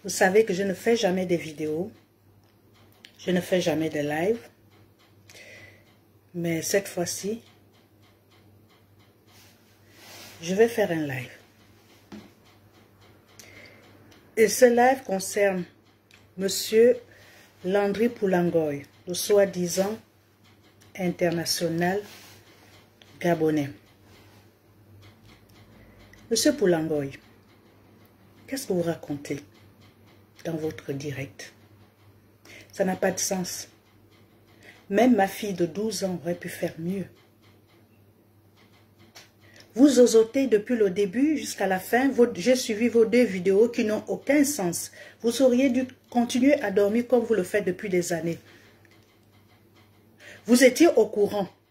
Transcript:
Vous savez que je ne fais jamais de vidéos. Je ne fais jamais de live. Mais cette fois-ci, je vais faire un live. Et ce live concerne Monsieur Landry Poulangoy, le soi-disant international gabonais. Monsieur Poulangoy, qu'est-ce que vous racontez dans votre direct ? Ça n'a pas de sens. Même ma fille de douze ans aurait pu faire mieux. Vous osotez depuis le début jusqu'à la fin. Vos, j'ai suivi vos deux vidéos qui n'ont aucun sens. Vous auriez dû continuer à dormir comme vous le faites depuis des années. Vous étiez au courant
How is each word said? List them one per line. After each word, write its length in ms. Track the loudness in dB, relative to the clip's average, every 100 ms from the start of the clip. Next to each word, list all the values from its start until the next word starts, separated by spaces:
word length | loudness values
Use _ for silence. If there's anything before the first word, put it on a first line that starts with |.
| -8
Vous 40 |
savez 360 | 0 4 4 2
que 80 |
je 100 | -2
ne 100 | -4
fais 220 | -2 0 0
jamais 300 | 0 0 -2
de 100 | -2
vidéos. 560 | -4 -8 -6 -6 -6 -12 _ _ _ _ _ _ _ _ _ _ -20 _
Je 120 | -2
ne 100 | -2
fais 180 | 0 -2
jamais 300 | 0 -2 -2
de 100 | -4
live. 400 | -4 -2 -2 -4 -8 _ _ _ _ _ _ _ _ -20 -20 -20 -20 -20 _ _ _ _ _
Mais 280 | -8 -4 -4
cette 260 | -2 -2 -2
fois-ci, 540 | -8 -8 -6 -10 -10 -14 _ _ _ _ _ _ _ _ _ _ _ _ _ _ _ _ _ _ -20 -20 _ _ _ _ -20 -20 -20 -20 -14
je 140 | -6 2
vais 140 | 2
faire 220 | 4 0
un 140 | 0 -4
live. 260 | -6 -10 -18 _ _ _ _ _ _ _ -20 -20 _ _ _ _ _ _ _ -20 _ _ -20 -20 -20 -20 -20 -20 -20 -20 -20 _ 0
Et 100 | 0
ce 160 | 6
live 400 | 6 6 4 2
concerne 600 | -2 -6 -4 0 0 0 -8 _ _ _ _ -20 _ -6
Monsieur 580 | -6 -4 0 4 4 4 -6 -20 -20 -20 -20 _ -4
Landry 420 | -2 0 0 -2
Poulangoy, 760 | -2 0 0 2 0 -2 -6 -12 _ -10
le 40 |
soi-disant 840 | -8 2 2 2 0 -4 -2 -4 -6 _ _ _ _ _ _ _ _ -20 -6
international 1040 | -6 -2 -2 -2 -4 -4 -4 -2 -2 -2 -8 -20 -20 -20 -20 _ -20 -20 _ _ -20 -6
gabonais. 520 | -2 0 0 0 -4 -10 _ _ _ -20 -20 -20 _ _ _ _ _ -20 -20 _ -20 -20 _ -20 -20 -20 -20 -20 -20 -20 -6
Monsieur 240 | 0 0
Poulangoy, 580 | 2 0 0 -2 -4 -6 -12 -20 _ _ _ _ _ _ _ _ _ _ _ -12
qu'est-ce 200 | -12 -4
que 60 |
vous 80 | -4
racontez 580 | -4 -6 -8 -12 -8 -12 -12 _ -20 _ -20 _ _ _ _ _
dans 120 | -10 -8
votre 340 | -8 -10 -10
direct ? 640 | -10 -8 -10 -12 -14 -20 _ _ _ _ _ _ _ _ _ -20 -20 -20
Ça 100 | -4
n'a 140 | -2 0
pas 140 | -2
de 80 | -2
sens. 500 | -6 -6 -6 -10 -16 _ _ _ _ _ _ _ _ _ -20 -20 _
Même 260 | 2 4 4
ma 120 | 2
fille 260 | -2 -8
de 120 | -4 -4
douze 380 | -2 -6 -4
ans 160 | -6 -6
aurait 140 | -6 -8
pu 140 | -10
faire 240 | -8 -8 -6
mieux. 280 | -8 -6 -10 _ _ _ _ _ _ _ _ _ _ _ _ _ _ _ _ _ _ _ -20 -20 -20 _ -20 -20 -12
Vous 280 | 4 6 8
osotez 460 | 8 6 4 0 2
depuis 280 | 0 0 0
le 140 | 0
début 480 | 0 -2 0 0 0
jusqu'à 280 | -6 -6 -4
la 140 | -4
fin. 300 | 0 0 2
Vos, 180 | 2 2 2
j'ai 220 | 0 0
suivi 320 | 0 -2 2
vos 160 | 2 4
deux 180 | 4
vidéos 460 | 2 0 0 2 2
qui 160 | 2 -2
n'ont 180 | -4 -6
aucun 340 | -8 0 2
sens. 480 | 2 0 -4 -6 -10 -16 -20 -4
Vous 200 | -4 2
auriez 280 | 2 4 2
dû 160 | 0 -4 -12 _
continuer 460 | -2 -2 2 2 2
à 100 | 0
dormir 360 | 2 2 0 0
comme 160 | 0
vous 120 | 2 -2
le 80 |
faites 200 | 0 -2
depuis 240 | -2 -6 -2
des 240 | -2 -2
années. 280 | -4 -4 -8 -12 -20 -20 _ _ _ _ _ _ _ _ _ _ _ _ _ _ _ -20 -16 2
Vous 200 | 6 6
étiez 220 | 6 4
au 180 | 6 2
courant 420 | 0 0 0 -6 _ _